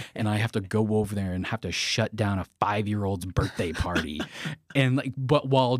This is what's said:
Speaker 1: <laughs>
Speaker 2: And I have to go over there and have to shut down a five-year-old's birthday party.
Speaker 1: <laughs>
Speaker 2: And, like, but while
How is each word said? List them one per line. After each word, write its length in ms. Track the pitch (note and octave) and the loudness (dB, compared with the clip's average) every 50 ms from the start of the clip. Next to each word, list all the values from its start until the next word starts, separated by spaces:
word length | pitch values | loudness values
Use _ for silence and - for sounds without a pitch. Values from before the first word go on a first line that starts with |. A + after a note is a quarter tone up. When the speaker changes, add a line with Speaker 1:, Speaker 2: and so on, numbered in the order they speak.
Speaker 1:
<laughs> 140 | - - - | -10 -10 -6
Speaker 2:
And 140 | - A2+ G#2+ | -4 -2 0
I 80 | G#2+ | 2
have 160 | G#2+ A2 A2+ - | 2 0 0 -2
to 80 | A2+ G2 | -4 -4
go 320 | F#2+ - G#2+ A2 G#2+ G#2+ | 0 0 2 2 4 2
over 180 | G#2+ G#2+ G2 G#2 | 2 2 0 -2
there 180 | G2+ G2 F#2 F2+ | -2 -2 -2 -2
and 120 | F#2 F#2 | -2 -2
have 140 | - - - - | -4 -4 -6 -6
to 100 | F#2 E2+ | -4 -4
shut 420 | - - - - - A2 G#2+ - | -4 -2 0 0 0 0 0 0
down 220 | G#2+ A2 G2+ G2+ F#2 | 0 0 0 0 0
a 80 | F2 - _ _ | -2 -4 _ _
five-year-old's 680 | - G2+ G#2 G#2 G#2+ G2+ G#2 G#2 G2+ G2 G2 F#2 F2 | 0 0 2 0 0 0 0 0 0 0 -2 -2 -4
birthday 460 | F#2+ F2+ - A2 F#2+ - - G#2 E2+ D#2+ | -2 0 0 0 0 0 -2 -4 -2 -2
party. 480 | - - F#2 F2 E2+ D#2+ D2 D2+ D2+ - | -2 -2 -2 0 -2 -2 -2 -4 -6 -8
Speaker 1:
<laughs> 500 | - - - - D#3 D3+ - _ - - | -8 -10 -10 -10 -10 -10 -12 _ -4 0
Speaker 2:
And, 200 | C#3 C3+ C3 B2+ | 2 2 4 2
like, 160 | C#3 B2+ C3+ B2+ | 2 0 -2 -6
but 320 | - C3+ B2 D#3 D3 - C3+ | -4 0 2 2 2 4 4
while 300 | C3+ C3 C3 B2 B2+ C3 | 4 4 4 4 2 0